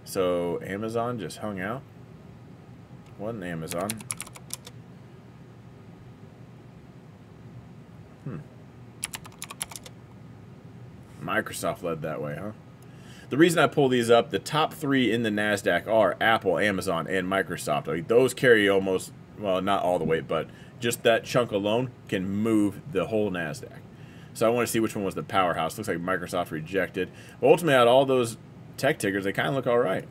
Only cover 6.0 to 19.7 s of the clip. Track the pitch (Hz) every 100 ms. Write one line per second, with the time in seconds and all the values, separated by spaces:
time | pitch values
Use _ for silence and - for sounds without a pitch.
6 | - - - - - - - - - -
7 | - - - - - - - - - -
8 | - - - 92 - - - - - -
9 | - - - - - - - - - -
10 | - - - - - - - - - -
11 | - - - 101 107 - 90 82 87 80
12 | 80 76 76 76 101 110 - - - -
13 | - - - 123 175 165 139 - 139 127
14 | 113 117 117 98 - 156 160 - 139 135
15 | 123 117 113 104 107 104 101 87 92 110
16 | 98 - 107 113 101 82 101 92 90 82
17 | 78 95 90 95 85 82 - 73 73 78
18 | 82 113 131 - 131 113 101 98 95 92
19 | - - - - 101 92 92